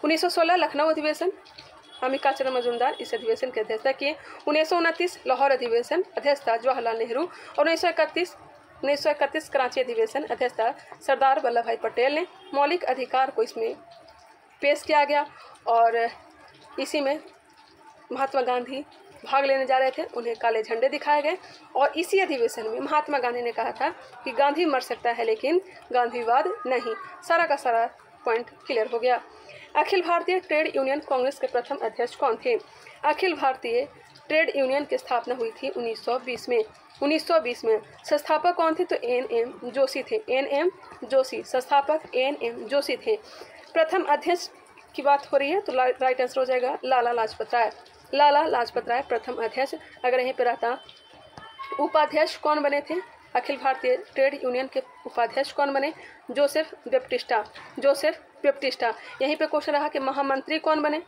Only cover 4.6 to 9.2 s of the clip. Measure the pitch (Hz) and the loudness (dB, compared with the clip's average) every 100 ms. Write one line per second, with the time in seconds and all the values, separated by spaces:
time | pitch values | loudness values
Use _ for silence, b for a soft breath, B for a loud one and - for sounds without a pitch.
4.6 | 311 349 330 330 349 - - 247 277 254 | 2 2 2 0 -4 -4 -2 2 4 2
5.6 | 240 233 247 320 381 - 285 277 - 226 | 2 0 2 -2 -2 -2 0 0 0 0
6.6 | 240 262 233 226 233 233 349 - - - | 2 0 -2 -2 -2 -2 -4 -8 -10 0
7.6 | 294 330 359 339 311 320 359 - - - | 2 4 0 2 0 0 -4 -8 -20 -20
8.6 | - - 269 285 311 294 | -20 -6 -2 0 0 0